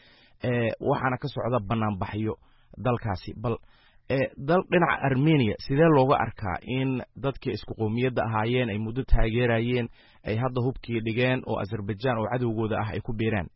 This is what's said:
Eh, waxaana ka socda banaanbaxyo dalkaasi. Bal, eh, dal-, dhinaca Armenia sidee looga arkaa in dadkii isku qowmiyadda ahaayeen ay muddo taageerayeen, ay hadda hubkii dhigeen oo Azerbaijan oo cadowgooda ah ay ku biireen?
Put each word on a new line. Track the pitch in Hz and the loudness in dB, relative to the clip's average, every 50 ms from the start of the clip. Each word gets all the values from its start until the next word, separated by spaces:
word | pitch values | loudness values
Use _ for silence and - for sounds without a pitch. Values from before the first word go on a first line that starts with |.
| _ _ _ _ _ _ _ - - | _ _ _ _ _ _ _ -6 -4
Eh, | 135 123 120 117 110 - - | -2 0 0 0 0 -2 -2
waxaana | - 120 143 - - 127 127 120 | -2 -2 -2 0 0 -2 -2 -2
ka | - 139 | -4 -6
socda | - - - 113 123 120 | -6 -4 -4 0 0 -2
banaanbaxyo | 101 92 117 113 110 107 104 92 101 - - 104 110 110 - - _ _ _ _ _ _ - | 0 0 0 0 0 0 -2 -2 -4 -6 -4 -4 -2 -4 -4 -6 _ _ _ _ _ _ -14
dalkaasi. | - 101 127 120 113 - 110 95 90 - - - | -6 -2 -2 -2 0 -2 -4 -4 -4 -6 -12 -12
Bal, | - 110 123 113 - - - - _ _ _ _ - _ - | -8 -4 -4 -4 -4 -6 -16 -20 _ _ _ _ -16 _ -2
eh, | 123 139 131 - - | 0 0 0 -2 -4
dal-, | - 139 139 165 185 190 | -8 -2 2 2 2 2
dhinaca | - - 180 170 147 - - - | 2 2 2 4 4 0 0 0
Armenia | 139 135 127 143 160 160 143 123 104 95 - | 2 2 4 4 4 6 6 4 2 0 -2
sidee | - - 135 139 165 170 | -4 -2 2 4 6 6
looga | 156 135 131 131 147 | 8 6 6 6 4
arkaa | - - 113 - - 107 95 85 - | 2 2 -2 -4 -6 -6 -6 -6 -6
in | - - 123 131 131 135 131 123 - - - | -6 -6 -4 -2 -2 -2 -2 -4 -6 -8 -12
dadkii | 101 107 139 135 - - 131 | -6 -6 -6 -6 -4 -6 -6
isku | 98 104 - - - | -6 -6 -6 -8 -6
qowmiyadda | - 113 107 110 117 123 131 123 - - | -4 -2 -2 0 0 0 0 0 0 -2
ahaayeen | 113 110 107 107 113 123 127 127 117 | -2 0 -2 0 0 2 0 0 0
ay | 98 107 | -2 -4
muddo | 110 110 - 131 120 | -4 -4 -4 -4 2
taageerayeen, | - - - - 113 110 120 123 117 117 113 117 120 123 123 117 113 - _ - _ _ _ | 4 6 6 6 4 2 2 2 2 2 2 2 2 0 0 -2 -2 -6 _ -20 _ _ _
ay | - - 107 113 | -6 -4 -2 0
hadda | 123 131 127 127 | 0 -2 0 0
hubkii | 117 131 123 - - - 117 113 | 0 0 -2 -4 -6 -4 -4 -2
dhigeen | 113 117 110 117 123 127 127 127 - | -2 -2 0 0 2 2 2 0 -2
oo | - 113 - | -4 -4 -4
Azerbaijan | 104 95 113 107 101 98 110 98 113 135 123 113 | -4 -4 -6 -6 -4 -6 -6 -2 -2 -2 0 0
oo | 107 101 | -2 -2
cadowgooda | 117 123 123 117 110 110 113 107 107 - | -2 -2 -2 -2 -2 -2 -2 -2 -2 -2
ah | 110 107 | -4 -4
ay | - 98 | -6 -6
ku | - - 110 | -6 -6 -4
biireen? | 107 113 110 110 101 82 - _ | -2 -2 0 0 -2 -2 -4 _